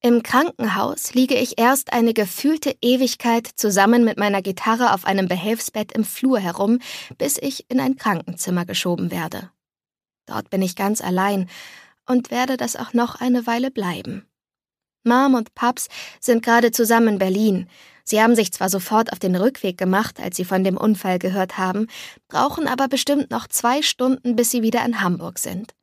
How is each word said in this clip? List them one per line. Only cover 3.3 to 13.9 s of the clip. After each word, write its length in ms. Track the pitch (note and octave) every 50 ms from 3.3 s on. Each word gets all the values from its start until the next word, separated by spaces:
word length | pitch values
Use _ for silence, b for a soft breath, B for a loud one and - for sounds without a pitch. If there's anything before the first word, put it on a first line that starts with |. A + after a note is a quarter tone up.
| A#3 A#3 A#3 - -
zusammen 480 | - - G#3+ G3 F#3+ G3 G3+ A#3 B3 A#3+
mit 140 | A3+ - -
meiner 240 | G#3 G#3 G3+ G3
Gitarre 520 | F#3+ G3+ F#3+ F#3 - - A3+ A3+ B3 A#3+ G3+
auf 120 | F#3+ -
einem 240 | - F#3+ G3 F#3+ F3+
Behelfsbett 640 | F3+ F#3 E3 G#3+ A3+ A3+ - - _ G#3+ G#3 G#3 -
im 100 | A3 G#3+
Flur 360 | - - - - C4 C4 A3
herum, 400 | F#3+ F3+ E3+ - G3 G3+ A3+ B3 B3 B B B B B B _
bis 200 | - C#4+ C#4 -
ich 320 | - C#4 C4 - - _
in 100 | B3+ B3+
ein 160 | C4 B3+ C4
Krankenzimmer 720 | C4 - A3+ G3+ E3 D#3+ - F3 F3 - - F3+ F3 F3
geschoben 460 | F3 G3 E3+ - F#3 F3 E3+ F#3 F3
werde. 380 | F3 E3+ E3 E3 - - F#3 F#3 _ _ _ _ _ _ _ _ _ _ _ _ _ _ _
Dort 240 | - - - G3+ _
bin 120 | - F#3+
ich 140 | F#3+ F#3 F3+
ganz 260 | - G3 G3 G#3+ G#3+
allein 480 | - - F3+ F3+ F#3+ G3+ G3+ G3 F#3 F3+ B B B B B B B B B B B
und 260 | - B3+ B3 A#3+ -
werde 260 | - A#3+ B3+ C4 C4+ B3
das 180 | B3+ A#3 -
auch 180 | - A#3+ - -
noch 280 | A#3 A#3+ A#3+ - -
eine 260 | - B3+ B3 B3 A#3 A#3+
Weile 240 | A#3 A#3 B3 C4+
bleiben. 540 | C4+ - G3 F3+